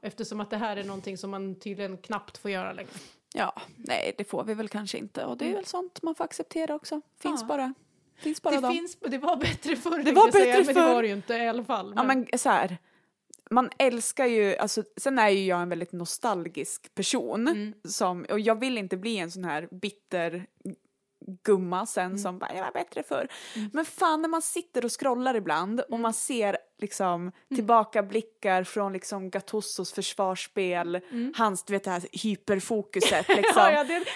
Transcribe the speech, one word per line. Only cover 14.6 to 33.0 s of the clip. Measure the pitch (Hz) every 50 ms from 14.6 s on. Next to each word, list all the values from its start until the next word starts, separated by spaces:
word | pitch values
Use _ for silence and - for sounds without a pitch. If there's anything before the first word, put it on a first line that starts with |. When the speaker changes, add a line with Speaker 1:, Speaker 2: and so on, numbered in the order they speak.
| - 208 - 220 214 - - -
Speaker 2:
sen | - 277 269 240
är | 214 208
ju | 196 196 190
jag | 185 175 175
en | 175 175
väldigt | 175 165 180 -
nostalgisk | - 175 170 - - - - 233 202 175 165 170 170 143 - - - - _ - -
person, | - - - - 254 120 117 127 214 233 302
Speaker 1:
Mm. | 330 208 208 214 208 - - 160
Speaker 2:
som, | - - 214 180 180 175 147 -
och | 196 220
jag | 208 226 220 214
vill | 262 269 247 220
inte | 196 180 185 185
bli | 196 233 226 196
en | 170 170
sån | 175 190 180
här | 170 147 156 175 -
bitter | 185 185 208 202 - _ _ - 190 175 165 170 165 180 190 - _ _ - 190 - - _ _ _ _ _ _ _ _ - - 185 180 -
gumma | 214 202 185 185 175 180 185 220
sen | - - 208 185
Speaker 1:
Mm. | 185 202 202
Speaker 2:
som | 202 180 180 185
bara, | - - -
"Jag | 185 185
var | -
bättre | - 240 - - - - 302
förr." | - 285 262 - 262 - - - - -
Speaker 1:
Mm. | 226 214 208 -
Speaker 2:
Men | 302 320
fan, | - - - 370 330 311 311
när | 320 320
man | 330 330
sitter | - - - 359 - _ - 247 233
och | 226 - -
scrollar | 269 277 240 247 254 262 247
ibland | 220 190 165 147 160 180 196 226 247
och | 247 -
Speaker 1:
Mm. | 240 233
Speaker 2:
man | 233 226 220
ser, | - - - 269 233 208 202 190 - - _ _ -
liksom, | 208 196 - - 196 180 175 170
Speaker 1:
Mm. | 180 180 - _ _ - 269
Speaker 2:
tillbakablickar | 247 208 202 233 226 214 214 - 220 202 196 202 226 226 - _ - - 202 185 185 185
från, | - - 214 202 196 190
liksom, | 185 - - 208 196 190 185
Gattusos | - 196 190 - - 214 202 - - - 180 - -
försvarsspel, | 202 185 - - - 196 190 185 - - - - 202 190 180 175 175 170 170 175
Speaker 1:
Mm. | 180 180 180 262 233 233 269 330 226
Speaker 2:
hans, | 233 208 185 175 -
du | - 202
vet, | 196 196
det | 190
här | 180 175 175 - - - -
hyperfokuset, | 220 202 - - - 202 190 - - 233 214 196 - - 190